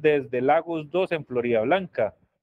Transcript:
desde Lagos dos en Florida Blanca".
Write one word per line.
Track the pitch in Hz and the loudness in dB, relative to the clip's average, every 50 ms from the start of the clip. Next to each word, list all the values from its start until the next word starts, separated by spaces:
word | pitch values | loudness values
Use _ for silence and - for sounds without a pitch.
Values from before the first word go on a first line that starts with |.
desde | 151 156 147 143 147 123 123 123 | 2 2 2 2 0 -2 -4 0
Lagos | 127 139 147 165 160 170 170 160 151 143 | 2 2 2 2 0 -2 -8 -8 -8 -4
dos | 156 180 190 - | -2 -2 -2 -2
en | 175 156 127 | -2 -6 -6
Florida | - 123 120 117 120 117 110 | -4 -4 -2 0 2 0 2
Blanca". | 110 131 175 196 185 - - 127 110 98 - _ _ _ _ _ | 2 2 0 0 0 -4 -4 -4 -4 -4 -4 _ _ _ _ _